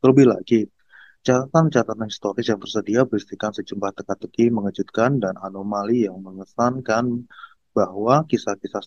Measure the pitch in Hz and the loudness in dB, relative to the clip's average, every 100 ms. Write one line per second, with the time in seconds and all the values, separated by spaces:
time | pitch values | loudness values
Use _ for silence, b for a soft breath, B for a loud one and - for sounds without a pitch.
0 | 131 135 131 101 - 113 - _ b b | 8 8 6 4 0 0 0 _ b b
1 | b b - 127 135 160 160 135 113 107 | b b 0 0 2 2 4 2 0 -4
2 | 110 - 104 98 117 104 95 110 104 110 | -8 -6 -6 -4 -2 -4 -4 -8 -2 0
3 | 131 107 - 101 107 104 101 101 98 - | 2 -2 -6 -8 -8 -6 -10 -6 -8 -8
4 | 101 95 - - 117 117 101 90 98 - | -10 -10 -10 0 2 2 -4 -6 -6 0
5 | 117 139 104 95 95 98 101 104 101 120 | 0 0 -2 -6 -10 -10 -6 -4 0 0
6 | 104 92 95 95 95 - 120 131 127 113 | 0 -4 -16 -16 -16 -2 -2 -2 -4 -2
7 | 123 120 120 B B B _ - 92 92 | -2 -4 -10 B B B _ -2 -2 -2
8 | 110 139 160 113 - 98 - 107 | 2 2 2 -4 -4 -8 -8 -10